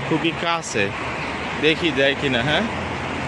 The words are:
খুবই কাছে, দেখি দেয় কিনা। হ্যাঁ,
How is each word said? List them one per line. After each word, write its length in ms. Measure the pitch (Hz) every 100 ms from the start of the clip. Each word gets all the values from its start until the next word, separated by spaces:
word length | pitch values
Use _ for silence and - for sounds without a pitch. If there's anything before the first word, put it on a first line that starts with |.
| 135
খুবই 220 | 156 165 143
কাছে, 480 | 170 170 160 113 98 - - - - - - -
দেখি 300 | 147 151 170
দেয় 240 | 135 139 135
কিনা। 220 | 143 123
হ্যাঁ, 180 | 135 160 226 - - - - -